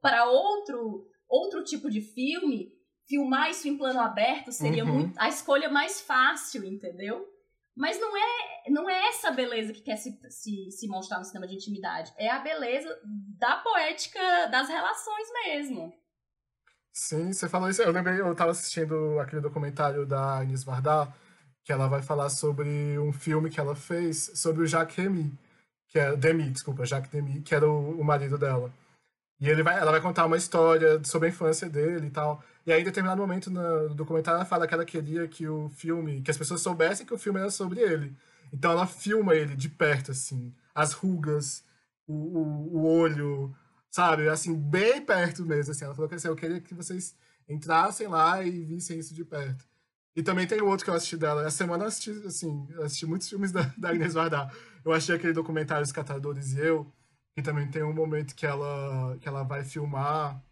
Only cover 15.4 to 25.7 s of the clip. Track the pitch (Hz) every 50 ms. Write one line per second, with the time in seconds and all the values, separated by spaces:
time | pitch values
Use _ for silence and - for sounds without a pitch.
15.4 | 453 359 302 294 294 277 262 180 165 - - _ _ _ _ _ _ _ _ _
16.4 | _ _ _ _ _ _ _ _ _ _ _ - - - 156 156 170 185 190 -
17.4 | - 175 - 180 185 190 190 196 233 180 170 180 180 185 185 190 196 175 170 -
18.4 | 170 165 170 170 - - - 170 160 156 156 156 156 151 151 151 139 131 - 151
19.4 | 143 147 147 156 143 143 139 - 151 143 139 147 143 135 139 135 135 135 135 131
20.4 | 131 131 131 131 - 135 131 127 131 151 151 156 143 135 - _ _ _ _ _
21.4 | _ _ _ _ _ - 147 135 135 131 135 139 135 - 156 147 143 143 139 -
22.4 | - 151 143 139 147 147 147 147 147 147 147 147 147 147 143 139 - 165 156 156
23.4 | 156 160 156 - 147 143 147 143 - - 170 170 175 170 156 160 - - - -
24.4 | - 165 160 156 165 156 143 165 165 160 - - 180 196 196 175 156 147 131 -
25.4 | _ _ _ _ _ _